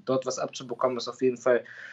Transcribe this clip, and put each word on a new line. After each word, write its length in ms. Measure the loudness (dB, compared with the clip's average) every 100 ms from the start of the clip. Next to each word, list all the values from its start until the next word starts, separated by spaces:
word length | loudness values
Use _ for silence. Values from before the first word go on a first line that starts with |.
dort 200 | 0 0
was 140 | 0 -4
abzubekommen, 600 | -6 -6 -10 -2 0 0
ist 100 | -6
auf 120 | 0
jeden 160 | 0 2
Fall, 280 | 4 4 2 -16 -12